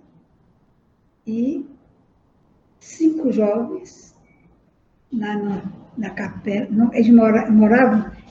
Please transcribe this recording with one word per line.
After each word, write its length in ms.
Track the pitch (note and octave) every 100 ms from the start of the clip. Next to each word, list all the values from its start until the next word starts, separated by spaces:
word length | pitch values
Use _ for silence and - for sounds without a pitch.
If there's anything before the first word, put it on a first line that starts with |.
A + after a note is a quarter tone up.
| _ _ _ _ _ _ _ _ _ _ _ _ A3
E 400 | A3+ B3+ D#4+ - - _ _ _ _ _ _ _ _ _ _
cinco 520 | - - D#4+ D#4 C4+
jovens, 840 | G#3+ G#3 A3+ A#3+ F#4 - - - _ _ _ _ _ _ _ _ _ _
lá 240 | A#3 G3+ G#3
na, 280 | G#3 F#3+ - - - -
na 140 | G3
capela, 560 | - G3 - G#3+ G3+ -
não, 240 | G#3 A#3+
eles 160 | - A#3
mora-, 400 | A#3 A3 A3 -
moravam, 640 | G#3+ G#3+ B3 B3 G#3+ - - -